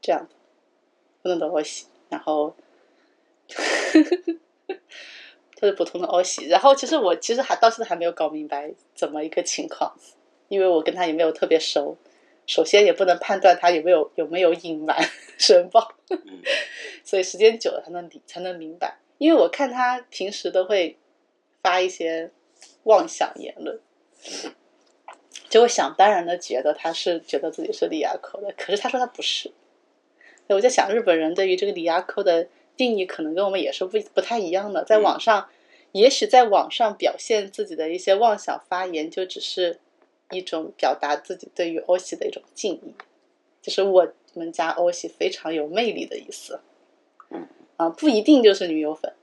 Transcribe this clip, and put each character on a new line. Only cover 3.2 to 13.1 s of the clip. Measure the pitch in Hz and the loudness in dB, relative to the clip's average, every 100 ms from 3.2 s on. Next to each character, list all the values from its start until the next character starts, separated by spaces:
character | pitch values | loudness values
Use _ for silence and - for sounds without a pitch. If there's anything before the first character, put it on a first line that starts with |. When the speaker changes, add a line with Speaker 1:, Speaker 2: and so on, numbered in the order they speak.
| _ _ _ | _ _ _
Speaker 1:
<laughs> | - - - - 320 302 359 - 330 _ _ _ 381 _ - - - - _ _ - | -8 -4 -4 2 2 4 0 -6 -12 _ _ _ -16 _ -20 -20 -20 -20 _ _ -2
他 | 208 | -2
是 | |
普 | 202 | 0
通 | 240 175 | -4 -4
的 | 175 | -2
欧 | 180 | 0
喜。 | 185 - 139 | 0 -4 0
然 | 165 | 4
后 | 277 | 6
其 | 277 240 | 4 2
实 | 311 | 0
我， | 202 165 | 0 0
其 | - | -2
实 | 240 | -2
还， | 269 180 | -2 2
到 | 226 | 2
现 | 226 | 2
在 | 226 | -8
还 | 170 | -4
没 | |
有 | 170 | -4
搞 | 170 156 | -2 -6
明 | 151 151 | -4 -8
白 | 143 147 - _ | -8 -10 -16 _
怎 | - 156 | -8 -6
么 | 151 | -6
一 | 156 | -6
个 | - | -4
情 | - - - | -4 -6 -8
况， | - - - _ _ _ _ _ | -6 -6 -8 _ _ _ _ _
因 | 196 | 0
为 | 185 | 4
我 | 165 | 4
跟 | 156 | 0
他 | 160 175 | -2 -4
也 | |
没 | 156 | 0
有 | 160 | 0
特 | 160 170 | 0 0
别 | 160 | 0
熟， | - - 143 - _ _ _ _ - | 2 -2 -4 -10 _ _ _ _ -4
首 | - | 0
先 | 160 202 | 4 6
也 | 202 | 6
不 | 170 | 4
能 | 190 | 2